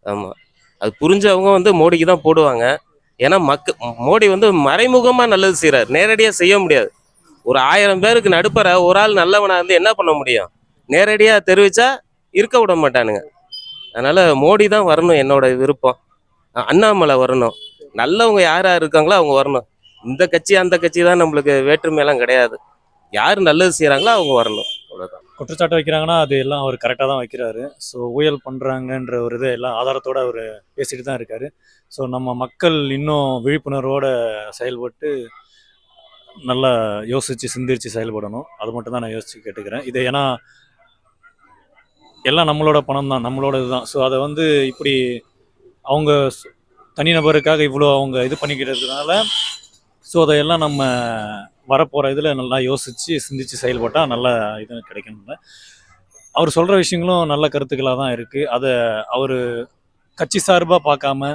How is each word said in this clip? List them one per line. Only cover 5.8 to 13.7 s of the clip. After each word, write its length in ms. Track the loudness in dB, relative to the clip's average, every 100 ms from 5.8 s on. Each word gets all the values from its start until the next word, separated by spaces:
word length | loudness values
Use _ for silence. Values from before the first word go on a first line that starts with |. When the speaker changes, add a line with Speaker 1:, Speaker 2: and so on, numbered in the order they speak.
| 2 2
Speaker 1:
நேரடியா 340 | 2 4 2 2
செய்ய 140 | 4 4
முடியாது. 240 | 4 2 2 _ _ _ _ _ -2
ஒரு 120 | 0 2
ஆயிரம் 320 | 4 2 2
பேருக்கு 260 | 2 2 4 2
நடுப்பற 320 | 2 2 4 4 4
ஒரு 140 | 4
ஆள் 180 | 4 2
நல்லவனா 380 | 4 2 2 0
இருந்து 200 | 2 2
என்ன 120 | 4 2
பண்ண 160 | 0 0
முடியும்? 300 | 0 -2 -2 _ _ _ _
நேரடியா 400 | 2 2 4 4 4 4
தெரிவிச்சா 400 | 4 6 4 2 0 _ _ _
இருக்க 220 | -2 2 2
விட 120 | 2 2
மாட்டானுங்க. 360 | 2 2 0 -2 -6 _ _ -20 -20